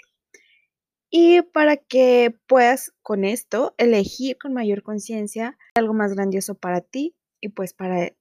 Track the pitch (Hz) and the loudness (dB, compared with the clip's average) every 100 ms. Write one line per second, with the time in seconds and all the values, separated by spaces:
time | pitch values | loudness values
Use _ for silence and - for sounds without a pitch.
0 | - _ _ _ _ _ _ _ _ _ | -20 _ _ _ _ _ _ _ _ _
1 | _ 330 339 349 349 311 302 294 - 254 | _ 4 6 6 4 0 2 0 0 2
2 | 254 247 240 233 - 254 240 240 - _ | 4 4 2 -2 2 4 4 2 -4 _
3 | - 208 190 240 - 208 330 - 240 214 | -8 -4 -2 -4 -6 -4 -4 0 2 2
4 | 196 - 262 254 285 254 214 202 208 214 | 0 -6 -8 -8 -8 -6 -4 -4 -6 -12
5 | 202 220 208 220 233 302 _ - 226 220 | -10 -8 -8 -8 -10 -12 _ -4 -2 0
6 | 208 196 196 190 190 196 185 180 - 262 | -2 -2 -4 -4 -6 -8 -6 -6 -6 -8
7 | 302 - _ _ 214 202 185 - 190 180 | -8 -10 _ _ -14 -10 -10 -10 -6 -4
8 | 175 - | -6 -10